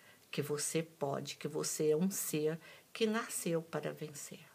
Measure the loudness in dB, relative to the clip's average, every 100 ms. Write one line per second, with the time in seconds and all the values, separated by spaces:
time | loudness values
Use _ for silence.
0 | -20 -20 -4 -2 0 0 2 0 -2 -2
1 | -2 0 -4 -6 -4 -2 -2 2 4 6
2 | 4 0 0 2 2 0 -6 -20 -16 0
3 | 2 2 -2 -2 0 0 0 -4 -4 -6
4 | -10 -12 -12 -14 -18